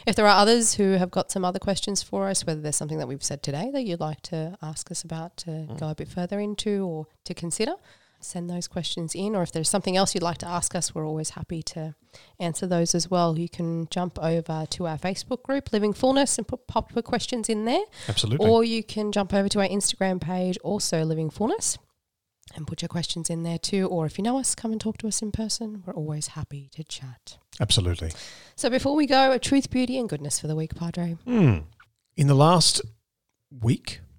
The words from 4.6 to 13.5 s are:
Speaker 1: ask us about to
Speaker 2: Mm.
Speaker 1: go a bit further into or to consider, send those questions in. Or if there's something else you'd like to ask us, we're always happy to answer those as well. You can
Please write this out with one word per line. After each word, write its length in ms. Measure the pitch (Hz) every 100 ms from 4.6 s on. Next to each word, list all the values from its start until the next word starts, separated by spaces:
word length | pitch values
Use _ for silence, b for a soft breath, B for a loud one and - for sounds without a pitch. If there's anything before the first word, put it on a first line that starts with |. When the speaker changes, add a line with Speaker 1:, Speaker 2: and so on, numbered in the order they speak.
Speaker 1:
ask 300 | 156 156 -
us 140 | 170
about 320 | 165 160 170 -
to 120 | 170
Speaker 2:
Mm. 280 | 160 151 147
Speaker 1:
go 120 | 156
a 40 |
bit 140 | 156 151
further 320 | - 180 202
into 440 | 208 208 214 202
or 220 | 185 156 151 _
to 80 | -
consider, 400 | 180 170 - 220 381 b b b b
send 280 | - 180 175
those 160 | 175 -
questions 460 | 185 160 - 165
in. 220 | - 196 214
Or 60 |
if 100 | 170
there's 160 | 160 160
something 280 | 202 190 185
else 160 | 196
you'd 80 | 185
like 140 | 170 165
to 100 | 175
ask 260 | 175 -
us, 180 | 180 -
we're 120 | 165 156
always 240 | 156 156
happy 320 | - - 170
to 320 | - 170 156 151 b b b b
answer 260 | 170 165 185
those 260 | 175 170
as 140 | 175 165
well. 300 | 180 170 160
You 100 |
can 380 | 170